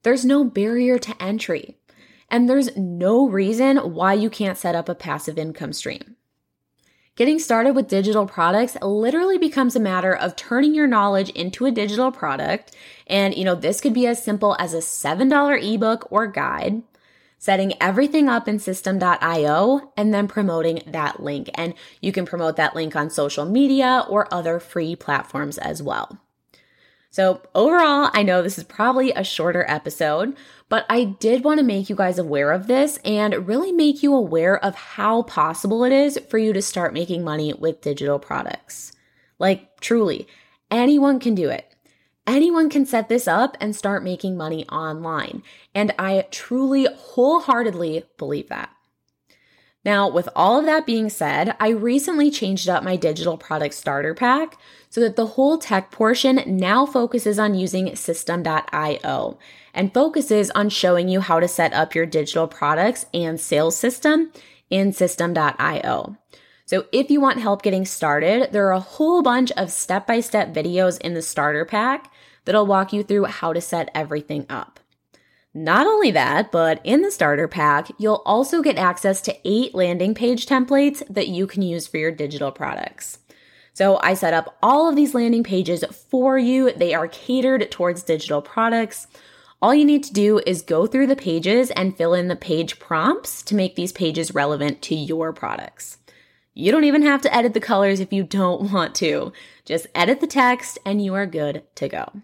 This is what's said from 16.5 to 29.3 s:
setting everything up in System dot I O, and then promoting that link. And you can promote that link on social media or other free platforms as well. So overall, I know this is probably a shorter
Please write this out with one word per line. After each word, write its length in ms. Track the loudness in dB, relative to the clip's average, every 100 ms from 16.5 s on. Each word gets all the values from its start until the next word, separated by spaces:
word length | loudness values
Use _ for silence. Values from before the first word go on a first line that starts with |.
| -4 -4 -4 -8 _ _ _ _ _
setting 360 | 0 2 0 0
everything 480 | 0 2 2 4 4
up 200 | 2 -2
in 100 | -4
System 400 | -4 -6 -4 0
dot 220 | 0 0
I 240 | 0 0 2
O, 460 | 2 2 0 -2 -2
and 160 | 0
then 160 | 0 -2
promoting 540 | -2 -2 0 -2 -4 -8
that 340 | -6 -6 -6
link. 300 | -8 -8 -8
And 220 | -8 -8 -8 -20 _
you 100 | -6
can 140 | -4 -6
promote 300 | -4 -2 0
that 180 | -2
link 220 | -2 -4 -4
on 160 | -4
social 340 | -2 -4 -4 -2
media 600 | 2 4 4 2 0 0
or 240 | -2 -2
other 260 | -4 -4 -4
free 360 | -6 -6 -6 -6
platforms 640 | -4 -4 -4 -8 -8 -8
as 240 | -8 -8
well. 340 | -6 -6 -8 -14 _ _ _ _ _ _ _ _ _
So 280 | 0 2 2 -2
overall, 560 | 2 4 6 4 4 2
I 120 | 2
know 180 | 2 2
this 160 | 0 -6
is 60 |
probably 480 | -12 -2 0 2 0
a 120 | -2
shorter 400 | -6